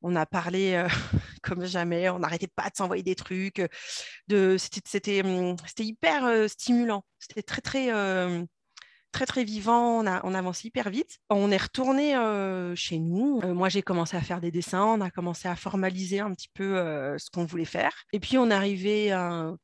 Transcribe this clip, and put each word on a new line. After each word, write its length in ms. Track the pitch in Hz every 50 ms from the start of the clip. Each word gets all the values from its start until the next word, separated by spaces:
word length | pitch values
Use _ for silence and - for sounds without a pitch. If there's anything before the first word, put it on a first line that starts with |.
on 140 | - 175 180
a 100 | 160 156
parlé, 500 | - - 180 165 175 180 190 196 190 185
euh, 120 | 175 180 175
<laughs> 560 | - - - - - - - - - - -
comme 220 | - 180 175 180
jamais. 440 | 180 185 180 170 170 170 170 185 185
On 100 | 180 180
n'arrêtait 280 | 160 156 170 170 196 180
pas 220 | _ - 185 196
de 80 | - -
s'envoyer 260 | 196 180 190 190 180
des 120 | 185 185
trucs. 440 | - - - 180 185 190 196 - 202
Euh, 80 | 180 - - - - - - - - - - - _ -
de, 260 | 208 202 190 190 190 185
c'était, 240 | - - - 202 -
c'était, 360 | - - 196 - 208 202 196
hum, 360 | 190 190 185 180 180 180 180 175 - -
c'était 180 | - - 220
hyper, 380 | 220 220 - - 330 302 285 254
euh, 240 | 240 226 220 214 208
stimulant. 560 | - - - - 240 240 240 226 208 196 - _ _ -
C'était 240 | - - - 214 208
très, 180 | - - 247
très, 300 | - - - 269 262 247
euh, 500 | 226 208 202 190 185 185 180 180 175 170 175 165 _ _ _ _ _ - - - _ _ _ _
très, 140 | - - 262
très 200 | - - 262 240
vivant. 560 | 208 214 214 196 226 240 240 240 240 233 226
On 60 | 220 196
a, 120 | 180 185 -
on 80 | 185 190
avançait 340 | 190 185 180 170 - - 226
hyper 220 | - 254 233 202
vite. 300 | 190 269 370 - - - _ -
On 200 | 208 202 202 202
est 60 | 196
retourné, 600 | 190 - - - 254 254 262 269 277 294 294 277 247
euh, 580 | 226 220 208 202 196 190 185 185 180 175 175
chez 240 | 170 - - 175 160
nous. 400 | 165 165 175 196 254 294 277 233 185
Euh, 80 | 185 180
moi, 160 | 180 185 185
j'ai 120 | 175 202
commencé 360 | - - 185 170 170 - - 175
à 40 |
faire 200 | - - 175 175
des 100 | 170 175
dessins. 320 | 160 175 170 - 190 185 202
On 160 | 220 226 214
a 100 | 190 175
commencé 380 | - 185 175 175 170 - - 180
à 80 | 175
formaliser 640 | - - 190 - 190 190 185 185 185 190 175 196 202
un 140 | 208 208 185
petit 160 | - - - -
peu, 240 | - 196 196 196 185
euh, 400 | 175 160 151 143 131 143 143 147
ce 120 | - -
qu'on 160 | - 175 175
voulait 180 | 151 180 170 165
faire. 300 | - - 175 - - - - - _
Et 80 | - 202
puis, 180 | - - 254 262
on 140 | 247 226
est 20 | 208
arrivé 600 | 196 196 196 196 180 185 208 214 214 208 202 190
à 400 | 185 180 175 170 165 160 160 175 -